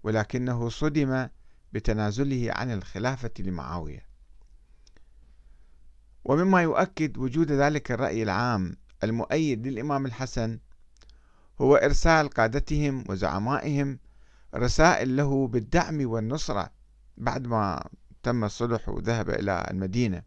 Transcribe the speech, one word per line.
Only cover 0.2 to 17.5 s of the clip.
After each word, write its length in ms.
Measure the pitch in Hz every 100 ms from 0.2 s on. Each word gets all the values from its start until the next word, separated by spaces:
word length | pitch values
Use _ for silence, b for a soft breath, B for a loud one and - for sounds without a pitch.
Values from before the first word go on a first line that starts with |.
| 104 123 123 120 117
صدم 580 | - 156 151 135 131 123 - - - -
بتنازله 760 | 110 - 107 104 107 139 131 117
عن 200 | - 123
الخلافة 600 | 104 - 95 120 127 123 -
لمعاوية. 640 | 95 87 64 87 76 69 - - - - - - - - - - - - - - - - - - - - - -
ومما 360 | - 143 185 190
يؤكد 560 | 170 135 185 - 156 127
وجود 340 | 131 139 160
ذلك 400 | 139 143 151 -
الرأي 320 | 117 - 107
العام 520 | 110 95 123 107 87 - - -
المؤيد 640 | 110 117 - 160 156 113 127
للإمام 380 | 117 147 139
الحسن 540 | 135 117 131 - 113 113 - - - - b b b b b -
هو 140 | 131
إرسال 540 | 143 143 143 165 160 147
قادتهم 760 | - 113 135 - 120 147 135 101
وزعمائهم 920 | 95 92 95 110 143 147 143 139 127 - - - - -
رسائل 600 | - 123 - 165 - 131 131
له 300 | 143 135 131
بالدعم 600 | 117 104 170 165 156 127
والنصرة 600 | 113 110 151 - 104 82 - - _ - -
بعد 300 | 117 135
ما 360 | 120